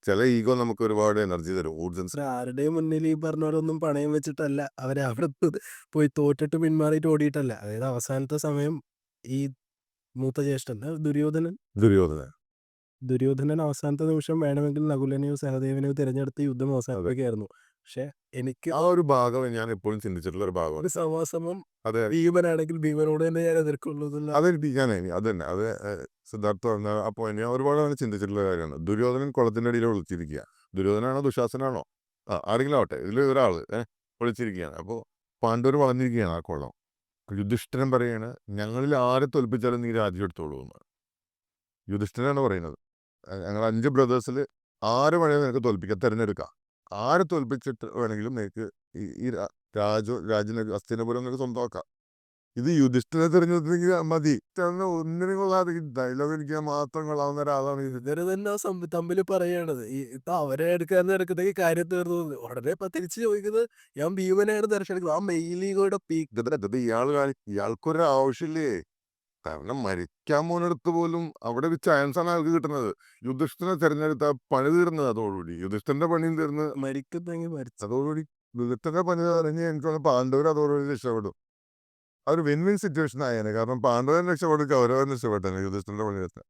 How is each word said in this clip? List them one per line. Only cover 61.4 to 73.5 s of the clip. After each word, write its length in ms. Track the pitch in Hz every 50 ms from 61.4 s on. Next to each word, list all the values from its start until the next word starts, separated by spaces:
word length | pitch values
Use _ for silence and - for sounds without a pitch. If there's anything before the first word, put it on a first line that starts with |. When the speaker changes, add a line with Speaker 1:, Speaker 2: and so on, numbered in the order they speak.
| 180 196 196 -
Speaker 2:
കാര്യം 260 | 180 170 165 170 170
തീർന്നു. 480 | 165 185 180 180 170 175 175 165 156 139
ഉടനെ 360 | 117 117 113 123 127 117 143
ഇപ്പൊ 160 | 180 170 196
തിരിച്ച് 340 | 185 - 320 180 170 - 220
ചോദിക്കുന്നത്, 480 | 233 226 208 208 196 208 214 226 233 233 _ _ - _ _
"ഞാൻ 180 | 135 143 170 196
ഭീമനെയാണ് 520 | 190 190 185 185 196 208 208 214 208 208
ദർശനം 280 | 214 214 202 196 - 190
എടുക്കുന്നത്." 200 | 185 180 165 151
ആ 40 | 170
മെയിൽ 460 | 196 196 175 165 165 165 175 180 190
ഈഗോയുടെ 320 | 196 196 196 196 196 196
പീക്ക്. 420 | 196 _ _ 165 160 156 - 110 113
Speaker 1:
ഇതല്ല, 160 | 113 117 151
ഇത് 220 | 135 98 101 101
ഇയാൾ 360 | 131 123 117 113 113 123 139 147
കാണി-, 240 | 143 139 139 135 _ _
ഇയാൾക്കൊരു 560 | 104 101 101 101 107 113 - - 160 156 160 170
ആവശ്യമില്ലേ? 800 | 151 139 135 135 139 123 - 175 156 156 160 156 139 110 87 80 _ _ _ _ _ _ _ _ _ _ _ _
കാരണം 380 | 78 78 78 71 95 127 139 123
മരിക്കാൻ 680 | 98 95 87 87 80 _ _ _ - 151 143 156 170
പോകുന്നിടത്ത് 400 | 170 175 170 175 170 123 _ 175
പോലും 440 | 170 170 170 170 165 170 170 156 - - -
അവിടെ 240 | 113 117 120 139
ഒരു 80 | 170 165
ചാൻസ് 440 | 156 - 180 156 139 139 143 127 180
ആണ് 100 | 165 175
അയാൾക്ക് 200 | 170 170 156 160
കിട്ടുന്നത്. 460 | 165 165 - 151 147 143 123 104 - _ _ _ _ _ -
യുധിഷ്ഠിരനെ 500 | 123 131 131 156 151